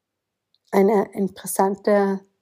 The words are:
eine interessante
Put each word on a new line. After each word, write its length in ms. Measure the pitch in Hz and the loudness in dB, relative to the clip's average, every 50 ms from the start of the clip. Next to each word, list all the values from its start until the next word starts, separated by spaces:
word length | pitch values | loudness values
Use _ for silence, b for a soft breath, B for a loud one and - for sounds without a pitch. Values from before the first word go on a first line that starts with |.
| _ _ _ _ _ _ _ _ _ _ _ _ _ _ | _ _ _ _ _ _ _ _ _ _ _ _ _ _
eine 400 | - 196 196 196 226 196 214 - - | 0 2 2 4 2 0 0 -2 -4
interessante 1080 | 220 202 185 - - - 196 - - 196 196 202 196 - - 208 202 202 196 196 190 - _ _ _ | -6 -6 -6 -6 -10 -14 -10 -2 -2 -2 -2 -2 -4 -2 0 2 2 2 0 -2 -6 -8 _ _ _